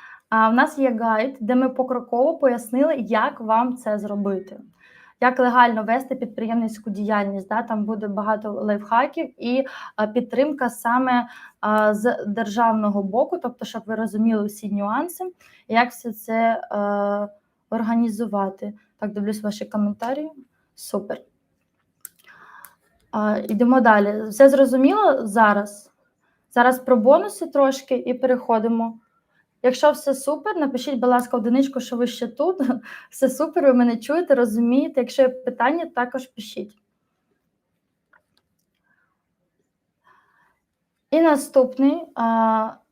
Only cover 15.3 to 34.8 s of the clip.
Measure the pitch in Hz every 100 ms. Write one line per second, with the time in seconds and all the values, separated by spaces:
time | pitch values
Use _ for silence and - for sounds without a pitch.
15.3 | - _ _ - 220 247 - 240 214 -
16.3 | 226 226 226 - 208 202 202 202 202 208
17.3 | - _ _ - 226 220 233 233 208 226
18.3 | 202 196 190 208 208 _ - 208 208 202
19.3 | 214 214 208 208 - 202 208 233 277 311
20.3 | 294 - _ _ _ - 202 196 - _
21.3 | _ _ _ _ _ _ _ - _ _
22.3 | - - - - _ _ _ _ 214 214
23.3 | 214 - 208 240 262 233 214 202 208 220
24.3 | 208 277 277 269 254 269 415 381 269 226
25.3 | 226 214 202 208 - - _ _ _ _
26.3 | _ _ 240 247 254 - 247 226 311 403
27.3 | - 339 277 269 269 - 247 247 247 254
28.3 | 247 - 226 226 233 226 226 _ _ _
29.3 | _ _ _ 247 247 302 294 277 262 -
30.3 | 294 427 359 285 247 - 269 247 247 247
31.3 | 240 220 254 269 262 - 233 240 - 226
32.3 | - 320 381 240 - - - - - 269
33.3 | 262 320 339 277 254 240 226 226 311 349
34.3 | 262 240 220 233 254